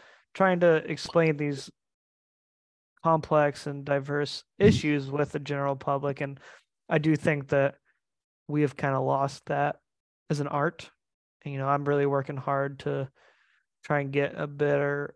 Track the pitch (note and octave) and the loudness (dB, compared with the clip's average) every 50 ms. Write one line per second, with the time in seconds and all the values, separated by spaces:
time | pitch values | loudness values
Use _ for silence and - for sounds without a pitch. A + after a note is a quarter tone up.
0 | - - - _ _ _ - - F#3+ F#3 F3+ F3 F3 F3 D#3+ D#3 E3 - D3+ - | -20 -20 -20 _ _ _ 0 2 4 4 4 6 6 6 6 4 2 -2 -8 -8
1 | - - - E3+ E3 D#3+ D3+ C#3+ D3 D3 C#3+ C3+ - - - _ _ _ _ _ | -6 0 2 4 4 4 2 0 -2 -4 -4 -6 -8 -14 -20 _ _ _ _ _
2 | _ _ _ _ _ _ _ _ _ _ _ _ _ _ _ _ _ _ _ _ | _ _ _ _ _ _ _ _ _ _ _ _ _ _ _ _ _ _ _ _
3 | - E3 D#3+ D#3+ - - D#3+ D3+ D3 D3 C#3 - - D3 C#3+ C#3+ C#3 D3 C#3+ C#3 | 0 2 2 2 2 2 2 4 4 2 0 -4 -10 -10 -10 -8 -4 -2 -2 -2
4 | C3+ C#3+ C#3+ D3 D3 C3+ - - - _ _ - G3 A3 - - - D3+ D3 C#3+ | -2 -2 -4 -4 -4 -4 -6 -12 -14 _ _ 6 6 6 6 6 2 0 0 0
5 | C3+ C3+ C#3 D3 D3 - - D3+ C#3 C#3+ C#3+ C#3 C#3 C#3 C#3 C3 - D3 C#3 C#3 | -2 -4 -2 -2 -2 -2 -2 -8 -6 -6 -4 -2 -2 -2 -2 -2 -2 -2 -2 -2
6 | C#3+ C#3+ C3+ - D3+ C#3 C#3 C3+ - - - - _ _ _ _ _ - E3 D#3+ | -2 -4 -4 -4 -6 -8 -8 -14 -18 -20 -20 -20 _ _ _ _ _ -2 0 0
7 | D3+ D#3+ D#3 C#3+ - E3+ D3+ C#3+ C3+ C#3 D3 C#3 C#3 C#3 - _ _ _ _ _ | 2 2 2 2 2 0 0 0 -2 0 2 2 2 0 -2 _ _ _ _ _
8 | _ _ _ _ _ _ _ _ _ - D3 D3+ D3 C3+ C3+ - C#3+ C#3 C3+ C3 | _ _ _ _ _ _ _ _ _ -4 0 0 0 0 0 -2 -2 -2 0 0
9 | C3+ C3+ C#3 C3+ C#3 C3+ - - - - D3 C#3+ C#3+ D3 - - _ _ _ _ | 0 0 0 0 0 -2 -4 -8 -8 -4 -2 -2 0 -2 -2 -6 _ _ _ _
10 | _ _ _ _ _ - D#3 C#3+ C#3 - - C#3+ C#3+ E3+ - - - - _ _ | _ _ _ _ _ -4 -4 -4 -2 -4 -2 -2 -2 -2 -2 -6 -20 -20 _ _
11 | _ _ _ _ _ _ _ _ - C#3+ C#3 C3+ C3+ C#3 C#3+ C#3+ C#3+ C#3+ D3 C#3+ | _ _ _ _ _ _ _ _ -12 -10 -6 -4 0 0 0 0 2 0 2 2
12 | C#3+ C#3+ C#3 C#3 C3+ - C#3 C3+ C3 C#3 C#3 C#3 C#3 C#3 C#3 C3+ - D3 C#3 C#3 | 2 2 0 0 -2 -4 -8 -6 -4 -2 -2 -2 -2 -4 -6 -8 -6 -6 -4 -4
13 | C3+ - _ _ _ _ _ _ _ _ _ _ _ _ _ _ - - D3+ C#3+ | -6 -8 _ _ _ _ _ _ _ _ _ _ _ _ _ _ -4 -2 -2 -2
14 | C#3 C3+ C#3 C#3+ C#3+ - - - D3 D3 C#3+ C#3+ D3 C#3+ C#3+ C#3+ C#3+ C#3+ C#3+ C#3+ | 0 0 0 0 -2 -2 -4 -6 -8 -8 -4 -2 0 2 2 2 2 0 -2 -4
15 | C#3+ - - | -6 -8 -6